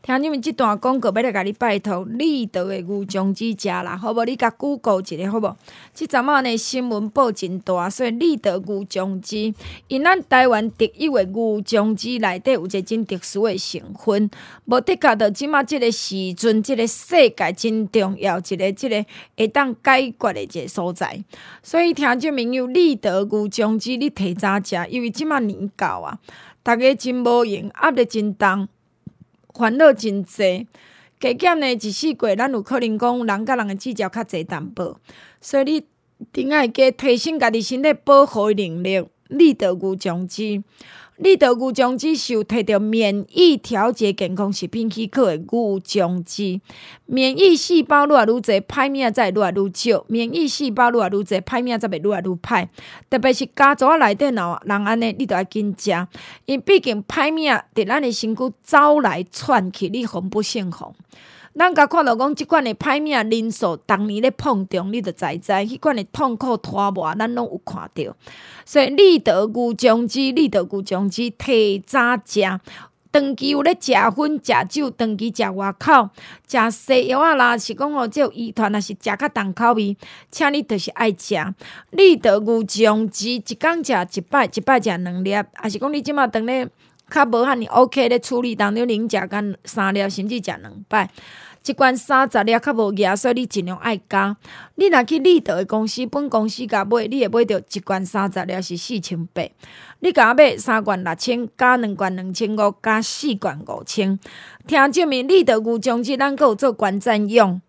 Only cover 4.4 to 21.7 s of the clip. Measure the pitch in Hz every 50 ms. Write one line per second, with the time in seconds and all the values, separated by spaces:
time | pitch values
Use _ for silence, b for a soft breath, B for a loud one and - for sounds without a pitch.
4.4 | 269 226 - _ - 285 285 233 - 233 202 185 190 - 165 151 185 196 208 226
5.4 | 214 190 - B B B B B B B B - 320 - - 254 240 285 294 277
6.4 | 262 247 226 226 - - - 254 254 247 220 208 214 214 _ 285 269 233 202 -
7.4 | 190 175 180 185 - - 185 180 175 196 196 - 254 233 226 240 320 339 302 220
8.4 | - 202 175 190 180 185 208 196 202 - - 190 190 196 190 185 - - 214 214
9.4 | 214 220 208 B B B B B B _ 269 262 294 349 381 370 - _ 269 254
10.4 | 262 254 233 214 220 226 - - 226 214 - - 285 320 277 220 190 185 190 226
11.4 | 233 220 214 208 196 - 226 208 208 220 220 185 - 233 247 233 220 190 180 185
12.4 | - 262 262 190 165 185 196 196 185 - 226 226 214 - 196 180 - - - 202
13.4 | 220 226 185 190 - - - 165 - - 196 - - 220 196 208 214 208 B B
14.4 | B B B B B - 240 254 247 - 359 359 - 277 226 214 226 208 196 -
15.4 | 277 294 311 277 269 - 302 277 240 233 226 - - - 190 190 190 185 180 -
16.4 | 220 226 214 220 208 - 269 226 233 226 - - - - 349 339 277 220 - -
17.4 | 190 160 185 - - 226 220 220 214 185 - 226 196 190 196 - - 196 170 185
18.4 | 180 - 196 175 190 196 196 - - 254 220 208 208 B B B B B _ -
19.4 | 220 214 - 285 277 262 226 _ - 277 262 262 269 240 220 _ - - 113 -
20.4 | - - - 175 127 185 - - 170 180 175 - 175 - - - 202 B B B
21.4 | B B B B B -